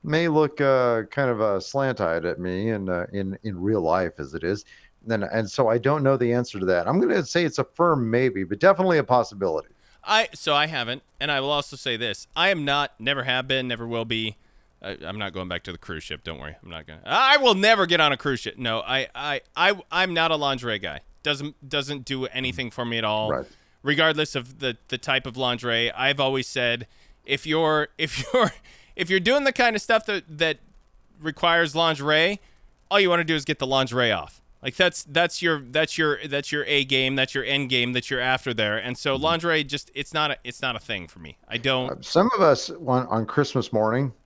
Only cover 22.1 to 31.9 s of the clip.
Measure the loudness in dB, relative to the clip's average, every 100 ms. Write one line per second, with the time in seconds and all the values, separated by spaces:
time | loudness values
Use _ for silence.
22.1 | -6 -4 -4 -4 -6 -8 -6 -4 -2 0
23.1 | 0 0 -2 -6 _ _ _ -2 2 2
24.1 | 2 -2 -4 -8 -6 -6 -6 _ -10 -2
25.1 | -2 -2 -4 -2 -2 -2 0 -2 0 -2
26.1 | 0 0 0 -2 -2 0 -2 -6 -20 -20
27.1 | -20 -6 -4 0 0 2 2 -2 -4 -4
28.1 | -4 -2 2 2 0 -20 -20 _ -8 -2
29.1 | 0 2 2 2 2 2 2 0 0 2
30.1 | -6 -6 -2 -2 -2 -10 -20 _ _ _
31.1 | -10 -10 0 2 4 2 2 0